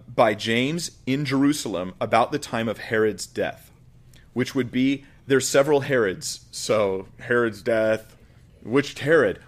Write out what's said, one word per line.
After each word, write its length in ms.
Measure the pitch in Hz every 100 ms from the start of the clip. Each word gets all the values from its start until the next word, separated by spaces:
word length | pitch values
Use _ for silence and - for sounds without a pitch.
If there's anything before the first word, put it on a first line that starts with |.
| -
by 200 | 123 113
James 560 | 104 110 117 135 170 - - 127
in 180 | 139
Jerusalem 720 | 135 135 143 143 - 87 92 -
about 300 | 113 113 127
the 60 | 147
time 300 | - 117 113
of 80 | 101
Herod's 500 | - 110 107 95 -
death, 440 | 101 85 - - - - - - - -
which 200 | 117 127
would 160 | 135 123
be, 340 | 127 131 139 - - -
there's 220 | 135 -
several 320 | 139 143 143
Herods. 640 | 143 127 101 80 - - -
So 580 | - - 110 98 95 - -
Herod's 440 | 120 120 117 101
death, 520 | 120 110 110 110 - - - - - -
which 380 | - 135 143 -
Herod? 400 | 135 160 104 82